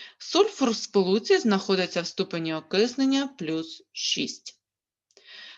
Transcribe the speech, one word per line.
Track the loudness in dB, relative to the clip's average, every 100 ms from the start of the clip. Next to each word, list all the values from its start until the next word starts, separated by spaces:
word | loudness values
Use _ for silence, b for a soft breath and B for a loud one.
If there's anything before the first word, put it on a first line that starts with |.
| B B
Сульфур | -2 2 2 2 0
в | 0
сполуці | 0 2 2 0 4 4
знаходиться | 4 2 2 0 0 -4
в | -6
ступені | -4 -4 -4 -4
окиснення | -6 -2 0 0 2 2 2 -2
плюс | -6 -4 -4 -6 -14 _
шість. | -8 -4 -2 -4 -8 -16 -20 _ _ _ _ _ B B B B